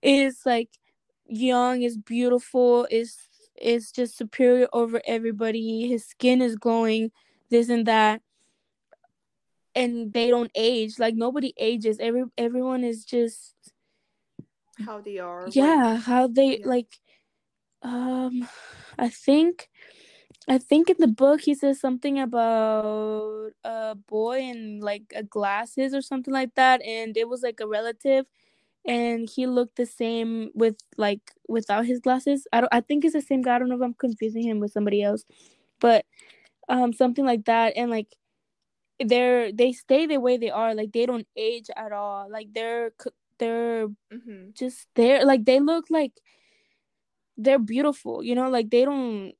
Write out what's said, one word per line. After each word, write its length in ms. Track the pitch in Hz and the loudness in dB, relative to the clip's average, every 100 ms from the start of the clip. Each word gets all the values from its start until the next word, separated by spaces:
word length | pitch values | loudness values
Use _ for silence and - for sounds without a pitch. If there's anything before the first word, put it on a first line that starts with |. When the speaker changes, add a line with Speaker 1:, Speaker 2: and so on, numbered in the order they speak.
Speaker 1:
is, 400 | 226 277 277 254 - | 4 4 2 -2 -2
like, 240 | 240 226 _ _ _ _ _ _ | -2 -2 _ _ _ _ _ _
young, 560 | 220 254 247 247 254 | -4 0 2 2 0
is 160 | 240 226 | -2 -4
beautiful, 880 | 208 233 247 247 - 262 247 240 240 | -8 -2 2 2 0 2 4 4 2
is, 260 | 226 233 - - _ _ - | -2 -4 -12 -20 _ _ -8
is 300 | - 233 220 | -2 -2 -2
just 240 | - 240 - | -6 -6 -6
superior 520 | 220 - 247 247 247 | -12 2 4 4 2
over 300 | 240 233 226 - | 0 -2 -4 -4
everybody. 840 | 226 226 208 226 220 226 226 240 | -4 -4 -4 -4 -4 -4 -4 -4
His 180 | 240 - | -4 -6
skin 340 | - 247 254 | 0 2 4
is 140 | 247 226 | 2 -2
glowing, 540 | 233 226 226 220 220 _ _ _ _ | 0 0 2 0 -2 _ _ _ _
this 180 | 233 233 | 2 2
and 180 | 240 226 | 0 2
that. 360 | 220 214 220 _ _ _ _ _ _ _ _ _ _ _ _ _ _ _ | 4 4 2 _ _ _ _ _ _ _ _ _ _ _ _ _ _ _
And 380 | - 247 240 226 | -4 -2 -4 -6
they 180 | 214 233 | -2 2
don't 200 | 240 233 | 2 0
age. 440 | - 226 247 220 220 | 0 0 0 -4 -2
Like, 160 | 226 226 | -2 0
nobody 360 | 233 269 262 - | -2 -2 -6 -2
ages. 400 | 220 240 220 214 | -2 -2 -2 -2
Every-, 240 | 233 240 254 - | -2 -2 -4 -4
everyone 460 | 233 247 254 254 | -4 -2 -2 -2
is 200 | 247 226 | -4 -6
just 500 | 220 247 233 - - _ _ _ _ _ _ _ _ _ - _ _ _ 220 | -6 -2 -2 -4 -20 _ _ _ _ _ _ _ _ _ -20 _ _ _ -14
Speaker 2:
How 140 | 214 | -14
they 180 | 208 196 | -12 -12
are, 320 | 180 175 185 | -10 -12 -2
like, 40 | |
Speaker 1:
Yeah, 420 | 262 285 320 240 226 | 2 4 4 4 0
how 320 | 226 247 254 | 0 2 2
they, 320 | 240 269 262 | 4 2 2
Speaker 2:
yeah. 40 | |
Speaker 1:
like, 320 | 220 254 233 _ _ _ _ _ _ _ _ _ | -2 -2 -4 _ _ _ _ _ _ _ _ _
um, 680 | 247 247 254 254 254 247 240 - - - - - | -10 -8 -4 -4 -4 -6 -8 -14 -20 -20 -20 -6
I 100 | 240 | -6
think, 640 | - - 285 330 349 - _ - - _ _ _ - - | -4 2 4 4 0 -12 _ -20 -20 _ _ _ -20 0
I 100 | 262 | 0
think 320 | - 294 339 | 4 4 4
in 60 | 370 | 4
the 100 | 311 | 4
book 340 | 214 269 302 | 6 4 4
he 120 | 302 | 2
says 260 | 285 277 269 | 0 0 0
something 380 | 269 254 285 277 | -2 -4 -4 -4
about 1300 | 262 240 226 226 220 214 214 214 214 214 214 214 220 - | -2 0 0 2 0 0 -2 -4 -4 -6 -8 -10 -14 -14
a 300 | 226 226 220 | -10 -8 -8
boy 460 | 214 202 214 220 262 | -10 -8 -4 -2 -2
in, 400 | 262 240 220 208 | -6 -10 -12 -8
like, 320 | 208 208 214 | -6 -8 -8
a 80 | - | -14
glasses 720 | 214 214 202 202 240 - 269 | -10 -4 -2 -2 -4 -4 -4
or 80 | 277 | -4
something 320 | 269 269 254 | -6 -8 -4
like 200 | 269 262 - | -4 -4 2
that, 260 | 262 254 | 4 4
and 340 | 226 226 226 220 | 0 -8 -6 -4
it 120 | 233 | -4
was, 140 | 247 | -4
like, 180 | 247 226 | -6 -6
a 60 | 214 | -6
relative, 580 | 208 233 226 277 269 269 _ _ _ _ _ - | -4 -4 -4 0 0 0 _ _ _ _ _ -4
and 420 | 240 240 233 226 | -2 0 -2 -6
he 160 | - 254 | -4 -2
looked 300 | 247 240 - | 0 -2 -4
the 100 | 240 | -6
same 640 | - 226 233 226 226 220 | -4 -4 -2 -4 -6 -8
with, 220 | - 226 214 - - | 0 0 0 -14 -4
like, 360 | 214 208 - _ _ | -2 -2 -10 _ _
without 380 | 226 220 208 240 | -6 -2 -2 0
his 140 | 247 | -2
glasses. 460 | 254 254 277 277 - | 0 0 0 -2 0
I 80 | 233 | 0
don't, 100 | 240 | 2
I 80 | 240 | 0
think 240 | - 294 | 0 0
it's 100 | 311 | 0
the 80 | 311 | -2
same 200 | 277 269 | -2 -2
guy. 140 | 254 247 | 2 0
I 20 | |
don't 80 | 247 | 0
know 80 | 247 | -2
if 60 | |
I'm 120 | 247 | -4
confusing 480 | 240 262 220 220 220 | -4 -4 -4 -6 -4
him 180 | 233 214 | -4 -2
with 120 | 208 | -4
somebody 300 | 214 208 202 | -2 0 0
else, 220 | 202 214 - _ _ _ _ _ | 0 -2 -6 _ _ _ _ _
but, 260 | 233 226 - _ - _ _ _ - | 4 4 2 _ -20 _ _ _ -4
um, 240 | 254 247 | 0 0
something 320 | 226 247 247 | 2 0 2
like 220 | 269 240 214 | 0 0 2
that. 280 | 226 226 208 | 2 2 0
And, 140 | 240 | -4
like, 260 | 226 214 _ _ _ _ _ _ _ _ _ | -4 -6 _ _ _ _ _ _ _ _ _
they're, 520 | 233 247 247 247 226 | 0 2 4 2 0
they 200 | 214 247 | 0 0
stay 340 | 247 - 262 320 | 0 2 2 4
the 120 | 294 | 0
way 180 | 247 247 | 2 0
they 120 | 226 | 0
are. 240 | 180 226 | -2 -2
Like, 180 | 220 214 | -2 -4
they 140 | 233 240 | -2 -2
don't 220 | 240 214 - | -2 -6 -6
age 340 | 220 233 220 - | -6 -6 -10 -14
at 160 | 220 | -10
all. 380 | 208 202 202 196 | -8 -6 -8 -10
Like, 180 | 220 214 | -14 -12
they're 380 | 214 226 233 233 _ | -8 -6 -4 -6 _
c-, 80 | - _ _ _ | -14 _ _ _
they're 500 | 233 226 233 226 220 208 _ | -4 -2 -4 -4 -6 -10 _
Speaker 2:
Mm-hmm. 380 | 226 240 196 185 | -20 -18 -20 -20
Speaker 1:
just 340 | 214 254 - - - | -10 -10 -10 -8 2
there. 280 | 240 277 | 4 6
Like, 200 | 277 269 214 | 6 4 4
they 140 | 262 | 4
look 260 | 285 330 330 | 4 0 0
like 220 | 320 277 _ _ _ _ _ _ _ _ _ _ _ _ - | 0 0 _ _ _ _ _ _ _ _ _ _ _ _ -2
they're 220 | 226 269 | 2 2
beautiful, 600 | 214 233 294 277 254 233 | 2 0 0 -2 -8 -10
you 100 | 233 | -4
know? 160 | 240 254 | -2 0
Like, 200 | 254 220 | -2 2
they 140 | 240 | 2
don't 500 | 262 285 247 214 196 - | 2 0 -4 -6 -10 -18